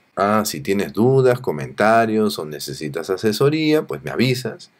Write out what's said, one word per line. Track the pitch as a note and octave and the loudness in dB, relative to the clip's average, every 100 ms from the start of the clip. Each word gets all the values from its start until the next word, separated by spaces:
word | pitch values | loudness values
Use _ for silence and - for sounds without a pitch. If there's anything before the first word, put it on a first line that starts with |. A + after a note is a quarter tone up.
| _ - | _ -2
Ah, | G2+ G#2+ | 2 2
si | G#2 D#2 | 0 -4
tienes | C#2+ G2 E2+ | -2 -2 -2
dudas, | C#2 A#2+ C3+ B2+ B2 | 0 2 4 4 2
comentarios | B2 D2+ - D2 G#2+ A2+ A2+ G#2+ G#2+ G2+ | -2 -6 -6 0 4 4 4 2 0 -2
o | |
necesitas | D#2 D2 - C#2+ D2+ D2 D#2+ | -8 -10 -10 -8 -8 -6 -4
asesoría, | F#2+ A2 G#2+ C#3 D#3 D#3 D3+ | -2 -2 2 0 2 2 2
pues | - D2 | 0 -8
me | C#2 | -6
avisas | D2 B2 B2 A#2 - - _ | -2 0 0 -4 -10 -18 _